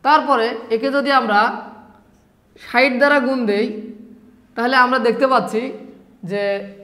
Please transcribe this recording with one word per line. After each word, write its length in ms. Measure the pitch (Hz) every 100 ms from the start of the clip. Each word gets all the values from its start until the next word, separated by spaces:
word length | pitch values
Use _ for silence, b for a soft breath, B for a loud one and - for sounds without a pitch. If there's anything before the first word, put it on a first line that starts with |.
তারপরে 520 | 269 302 285 254 226 226 -
একে 200 | 226 269
যদি 220 | 277 262
আমরা 400 | 269 226 208 233 - - - - - _ _ _ _ _ _ -
ষাট 260 | 240 269 247
দ্বারা 220 | 285 285
গুণ 260 | 247 262 220
দেই, 480 | 202 240 - - - - - - _ _
তাহলে 220 | - 240 262
আমরা 220 | 247 262
দেখতে 280 | 226 311 269
পাচ্ছি 460 | 254 - 220 262 - - - _ _
যে 500 | 170 202 202 202 202 196